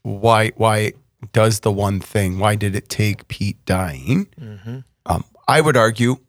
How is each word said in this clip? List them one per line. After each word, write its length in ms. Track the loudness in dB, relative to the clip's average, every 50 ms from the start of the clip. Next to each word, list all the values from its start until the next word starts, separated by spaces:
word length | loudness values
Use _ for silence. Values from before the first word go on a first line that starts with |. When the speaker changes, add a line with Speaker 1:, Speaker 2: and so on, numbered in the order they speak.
Speaker 1:
why, 500 | _ -8 -8 0 2 4 4 4 2 0 0
why 380 | 0 0 2 2 2 -2 -4 -6 -10 _ _ _ _ -20 -2
does 300 | 2 2 4 4 2 0
the 100 | -2 -2
one 280 | 0 0 0 -2 -2 -4
thing, 400 | -6 -4 -4 -2 -2 -2 -2 0
why 160 | 0 0 0
did 200 | 0 -2 -4 -4
it 140 | -6 -8 _
take 380 | -4 -2 -2 -2 -2 -6 -10
Pete 360 | _ -10 -6 -6 -6 -6 _ _
dying? 600 | -2 -2 -2 -2 -6 -8 -10 -4 -2 -2 -2 -2 _ _ -18
Speaker 2:
Mm-hmm. 400 | -18 -18 -18 -16 -14 -14 -14 -14 -16 _ _ _ _
Speaker 1:
Um, 180 | -4 -4 -4 -4 _ _ _ _
I 140 | 2 2 4
would 160 | 4 4 4
argue 400 | 4 4 2 2 0 0 0 0 -4 _